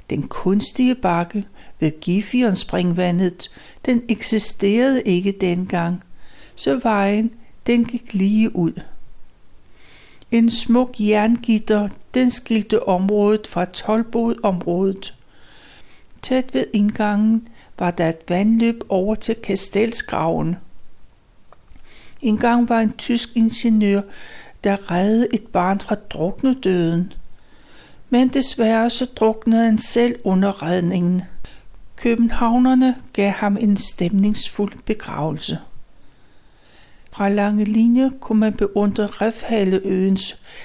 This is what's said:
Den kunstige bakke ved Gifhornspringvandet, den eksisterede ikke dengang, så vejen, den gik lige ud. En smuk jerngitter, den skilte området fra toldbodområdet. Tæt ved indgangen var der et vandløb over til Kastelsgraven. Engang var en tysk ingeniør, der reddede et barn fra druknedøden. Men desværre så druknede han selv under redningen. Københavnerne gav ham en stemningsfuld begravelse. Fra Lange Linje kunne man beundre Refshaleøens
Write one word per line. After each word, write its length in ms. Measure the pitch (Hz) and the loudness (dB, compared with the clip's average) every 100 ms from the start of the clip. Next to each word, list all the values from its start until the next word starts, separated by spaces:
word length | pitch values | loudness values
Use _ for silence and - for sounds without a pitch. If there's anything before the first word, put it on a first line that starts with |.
| - | -6
Den 180 | - 139 | -6 -6
kunstige 680 | - 180 202 202 - 254 | -4 0 0 0 0 0
bakke 500 | 254 185 170 175 208 196 - - - | 2 0 0 -2 -6 -8 -12 -14 -2
ved 200 | 156 151 | -2 -2
Gifhornspringvandet, 1500 | - 190 202 247 240 185 - 180 180 170 180 175 185 175 - - - - - | -2 -2 0 0 2 0 -2 -2 0 0 0 2 0 -2 -14 -16 -20 -8 -2
den 160 | 240 240 | 0 0
eksisterede 920 | 226 - 214 - - 202 220 262 262 | -4 0 0 -2 0 2 2 2 2
ikke 320 | 208 175 196 196 | 2 0 0 0
dengang, 600 | 185 175 185 175 170 180 - - - - - | 0 -2 -2 -2 -2 -4 -8 -16 -16 -16 -18
så 220 | - 262 269 | -6 -2 0
vejen, 540 | 233 208 196 208 226 - - - - | 0 2 2 2 -2 -4 -20 -8 0
den 180 | 240 | 2
gik 300 | 233 240 - | 2 -4 -4
lige 420 | 196 196 214 220 - | 0 2 2 2 0
ud. 240 | 165 - - - - - - - - - - - - - - - - | -2 -4 -10 -10 -10 -12 -14 -18 -20 -20 -20 -20 -20 -20 -20 -20 0
En 200 | 233 233 | 4 4
smuk 400 | - - 233 247 - | 2 2 2 2 0
jerngitter, 880 | 208 208 220 240 - 220 - 208 202 - - | 2 4 4 2 2 0 2 0 0 -6 -4
den 160 | 254 254 | 2 2
skilte 580 | - - 220 202 - - | 0 -2 -2 2 0 2
området 580 | 180 196 208 208 214 214 | 2 2 2 4 2 -2
fra 180 | 175 | -4
toldbodområdet. 1500 | 180 - - 220 226 233 226 233 208 175 175 175 196 190 - - - - - - - - - - - - | -4 -4 -2 -2 0 0 0 0 -2 -2 -2 0 0 -2 -10 -18 -20 -20 -20 -20 -20 -20 -20 -20 -20 -10
Tæt 320 | - 262 254 | -2 0 0
ved 120 | 262 - | -2 0
indgangen 760 | 208 208 220 208 208 214 226 233 - - - | 2 2 2 0 2 2 2 -2 -18 -14 -4
var 120 | 180 | -2
der 180 | 175 165 | 0 -2
et 120 | 160 - | -2 -2
vandløb 560 | 180 208 226 233 233 - | 0 2 4 2 0 -2
over 260 | 190 196 | -2 0
til 200 | 220 - | -2 -2
Kastelsgraven. 1200 | 226 - - - 196 220 - - - 160 165 156 180 - - - - - - _ - - - - - - - - - | -4 -2 -4 -2 0 0 -2 -4 -2 0 0 -2 -4 -8 -14 -14 -14 -18 -20 _ -20 -20 -20 -20 -20 -20 -20 -18 -6
Engang 460 | 240 214 240 240 233 | -2 0 2 2 2
var 120 | 226 | 2
en 120 | 214 | 0
tysk 360 | - - 233 - | -2 -2 -2 -2
ingeniør, 680 | 233 226 226 233 220 202 202 202 - - - - - | 0 0 2 2 4 4 2 -2 -10 -16 -18 -20 -6
der 260 | 202 196 - | -2 -2 -2
reddede 440 | 175 196 220 247 | 0 2 2 2
et 120 | 214 - | -2 -2
barn 340 | 185 180 196 | 0 0 0
fra 140 | - | -2
druknedøden. 1160 | 208 - - 170 - 262 254 190 180 165 170 180 - - - - - - - - - - | -6 -6 -4 -4 0 0 0 0 2 2 0 -2 -6 -12 -14 -18 -20 -20 -20 -20 -16 0
Men 180 | 240 254 | 4 4
desværre 600 | 277 254 - 220 220 233 | 2 -2 0 2 2 2
så 140 | 233 | 0
druknede 600 | 254 - 220 220 233 226 | -4 0 0 2 2 4
han 140 | 226 220 | 4 2
selv 400 | - 233 240 240 | 2 2 2 0
under 380 | 202 185 196 196 | 0 2 2 0
redningen. 600 | 151 180 170 185 175 180 180 - - - - - - - | -2 0 0 0 0 0 -2 -6 -8 -10 -18 -18 -18 -4
Københavnerne 1000 | 240 233 233 - 233 247 254 254 262 254 - | 0 2 2 4 2 4 4 4 4 0 -6
gav 180 | - 202 | -2 0
ham 260 | 190 208 202 | 0 0 0
en 160 | 208 202 | 2 0
stemningsfuld 960 | - - 175 196 208 214 - - 202 - | -2 -2 0 2 2 0 -4 -4 -4 -4
begravelse. 760 | - - - - 156 151 - 160 - - - - - - - - - _ - - - - - | -6 -6 -6 -6 -4 -4 -6 -8 -8 -14 -14 -18 -20 -20 -20 -20 -20 _ -20 -20 -20 -20 -14
Fra 160 | - 202 | -2 0
Lange 360 | 202 202 208 | 2 2 0
Linje 460 | 208 214 233 247 262 269 | 2 4 4 4 2 -2
kunne 200 | - 220 | -2 2
man 140 | 220 | 2
beundre 520 | 208 202 202 208 196 208 | 0 0 2 0 0 -2
Refshaleøens 1300 | - 214 226 - 226 190 190 190 185 190 190 - - - - | -2 -4 -4 -2 0 2 0 0 0 0 0 -4 -12 -18 -20